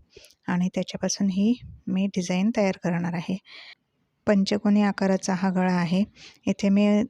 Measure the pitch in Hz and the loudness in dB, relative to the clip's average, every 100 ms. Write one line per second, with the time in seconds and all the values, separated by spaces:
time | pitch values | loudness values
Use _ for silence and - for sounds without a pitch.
0 | - - - _ - 180 180 - 180 196 | -20 -20 -20 _ -4 -2 0 -2 -6 -4
1 | 185 - 202 185 208 247 - - - 190 | -4 -2 -2 2 0 0 -4 -14 -6 -2
2 | 196 190 180 185 208 233 196 185 175 175 | -2 -4 -2 0 0 2 0 0 -2 -2
3 | 175 170 - 190 - - - - _ _ | -4 -6 -6 -8 -8 -20 -20 -20 _ _
4 | _ _ - 202 196 208 208 208 202 - | _ _ 0 2 2 0 2 2 2 0
5 | 190 190 - 180 190 185 185 180 165 185 | 0 0 -2 -2 0 0 0 0 0 0
6 | 220 - - - - 196 202 196 208 208 | -2 -6 -20 -10 -6 -2 2 4 4 2